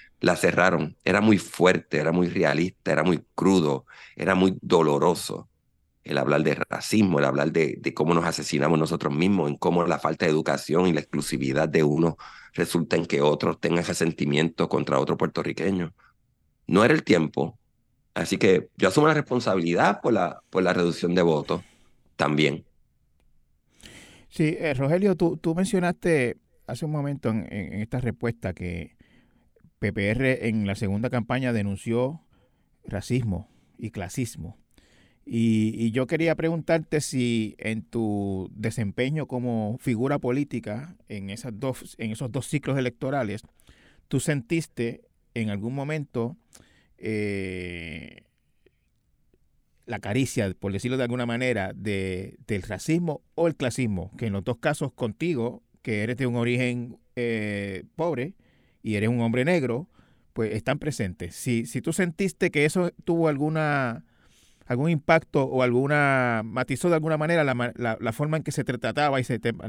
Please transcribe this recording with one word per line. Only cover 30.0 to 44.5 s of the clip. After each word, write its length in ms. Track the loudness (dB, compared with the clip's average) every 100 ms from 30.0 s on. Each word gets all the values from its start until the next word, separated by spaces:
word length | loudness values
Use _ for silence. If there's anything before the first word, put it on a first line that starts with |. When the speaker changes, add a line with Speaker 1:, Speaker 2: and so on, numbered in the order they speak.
| 0
Speaker 2:
R 380 | 2 2 0 -2
en 180 | 0 -2
la 80 |
segunda 360 | -2 -2 -2 -2
campaña 420 | -2 -2 -2 0
denunció 720 | -2 -2 -4 -2 -2 -2 -6 _ _ _ _ _ _ -8
racismo 640 | -8 -2 -2 0 -4 -8 _ _ -14
y 140 | -10
clasismo. 640 | -8 -8 -6 -6 -8 -14 -16 _ _ _ _ _ _ -6
Y, 440 | 0 2 4 2 0
y 140 | -2
yo 160 | 0 0
quería 280 | 0 2
preguntarte 680 | 2 0 -2 0 0 2 -4
si 520 | -2 -2 0 0 -2 -6
en 240 | -6 -6
tu 680 | -4 -2 -2 0 -2 -4 -6
desempeño 720 | -6 -6 -4 -4 -2 -2 -2 -4
como 500 | -4 -2 -2 -2 -4
figura 400 | -2 0 0 0
política 760 | 0 -2 -2 -6 -6 -10 -12 -20 -14
en 200 | -10 -10
esas 240 | -10 -10 -6
dos, 360 | -6 -6 -12 -10
en 140 | -8
esos 200 | -6 -6
dos 140 | -6 -4
ciclos 320 | -4 -2 0
electorales, 640 | -2 -4 -4 -2 -2 -6 -12 _ _ -20 _ _ -4
tú 120 | -2
sentiste 800 | 0 -2 0